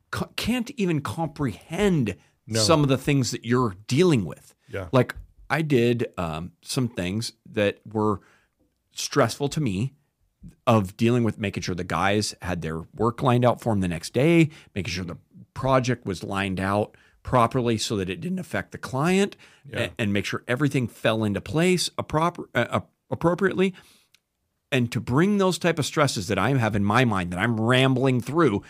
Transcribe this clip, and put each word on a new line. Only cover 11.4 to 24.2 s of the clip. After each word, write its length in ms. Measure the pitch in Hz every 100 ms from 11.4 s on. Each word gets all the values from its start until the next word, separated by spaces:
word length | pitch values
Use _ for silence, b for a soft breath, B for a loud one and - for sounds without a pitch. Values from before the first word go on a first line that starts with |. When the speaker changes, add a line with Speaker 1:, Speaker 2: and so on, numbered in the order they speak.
| 104 95
Speaker 1:
sure 100 | 87
the 80 | 90
guys 500 | 92 85 95 107 104 -
had 200 | 95 87
their 200 | 80 80 82
work 260 | - 110 113
lined 240 | 135 120
out 160 | 123 113
for 120 | 120
'em 80 | 101
the 80 | 92
next 240 | 82 -
day, 360 | - 151 170 151 B B 104
making 160 | 85
sure 120 | 87
the 140 | 87 82 _ - -
project 520 | - 131 131 120 123 -
was 160 | 92
lined 380 | 107 98 98 90
out 360 | 95 101 107 b b b
properly 520 | - 127 117 135 120 113
so 200 | - 104
that 120 | 92
it 120 | 87
didn't 180 | 175 185
affect 320 | 170 107 -
the 80 | -
client, 580 | - 131 160 190 202 - b b 139
Speaker 2:
Yeah. 120 | 104 110
Speaker 1:
a-, 40 | -
and 140 | 107
make 120 | 101
sure 200 | 95 - -
everything 400 | 123 143 139 117
fell 380 | - 127 110
into 160 | 107 101
place 500 | - 151 180 180 - -
a 60 |
proper, 440 | 117 151 170 170 -
uh, 120 | 127 117
uh, 100 | 113 - _ _
appropriately. 640 | - 170 175 196 - 190 185 b b b _